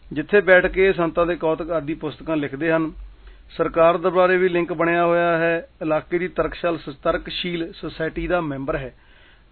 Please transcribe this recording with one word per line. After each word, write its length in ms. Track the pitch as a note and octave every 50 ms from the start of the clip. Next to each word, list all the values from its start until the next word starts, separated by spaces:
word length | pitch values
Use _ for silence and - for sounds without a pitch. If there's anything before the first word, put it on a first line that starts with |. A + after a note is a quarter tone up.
| - - -
ਜਿੱਥੇ 280 | C#3 D3+ - G3 G#3
ਬੈਠ 240 | F#3 E3 F#3 F3+ F3+
ਕੇ 280 | F3+ D3+ F3+ F#3+ G3 F#3
ਸੰਤਾਂ 320 | D#3 E3+ E3 D#3 F3 E3+
ਦੇ 100 | E3 F3
ਕੌਤਕ 360 | D#3 - D#3+ D#3+ D#3 E3+ D#3
ਆਦਿ 220 | F3 D#3+ C#3+ C#3+ D#3+
ਪੁਸਤਕਾਂ 440 | D3 - D3+ C3+ - - D#3 D#3+
ਲਿਖਦੇ 340 | D#3 C#3+ C#3 C3 C#3 D#3 E3
ਹਨ। 200 | D#3+ E3 D#3+ D#3 - - - - - - - - - - - - -
ਸਰਕਾਰ 400 | - E3 D#3+ D#3+ E3 E3 E3 F3
ਦਰਬਾਰੇ 400 | F3+ E3 F#3 E3 F3+ F3+ F3+ F#3
ਵੀ 120 | F3+ F#3 F#3
ਲਿੰਕ 240 | E3+ F3 E3+ E3+ F#3
ਬਣਿਆ 320 | D#3 E3 E3 E3+ F3 F3
ਹੋਇਆ 320 | E3+ E3+ E3+ E3+ E3+ E3+
ਹੈ। 320 | D#3+ E3 E3 E3+ E3 F3+ - _ _
ਇਲਾਕੇ 360 | F3+ D#3 D#3 D#3 D3 - E3+
ਦੀ 100 | F3 F3+
ਤਰਕਸ਼ਾਲ, 500 | F3+ D#3 - D#3+ D#3 - - - F3 E3+ D3 - D#3 C#3 - -
ਤਰਕਸ਼ੀਲ 720 | E3+ E3 E3+ D#3+ F3 - - - F3+ F3 E3+ E3 E3 -
ਸੁਸਾਇਟੀ 540 | - - D#3+ - - D#3+ D#3+ D3+ E3+ E3
ਦਾ 140 | D#3+ F3 F3+
ਮੈਂਬਰ 340 | E3 D3+ C#3 C3+ C#3 C#3 D#3
ਹੈ 200 | D3 C3+ B2 - - - - - - - - - - _ _